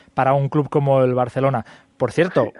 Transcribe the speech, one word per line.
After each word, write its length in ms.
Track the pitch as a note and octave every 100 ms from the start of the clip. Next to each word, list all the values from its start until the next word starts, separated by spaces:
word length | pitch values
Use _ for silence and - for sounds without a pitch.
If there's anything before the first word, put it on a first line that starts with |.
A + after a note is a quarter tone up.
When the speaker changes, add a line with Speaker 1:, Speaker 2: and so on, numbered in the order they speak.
| _ -
Speaker 1:
para 180 | C3
un 140 | C#3 C#3
club 200 | D3+ C3+
como 320 | D3+ C#3 C3+
el 100 | B2+ B2
Barcelona. 500 | A#2+ C3 C3+ B2 - - _ -
Por 140 | B2
cierto, 340 | - F3+ D3+ A2
Speaker 2:
Sí. 60 | -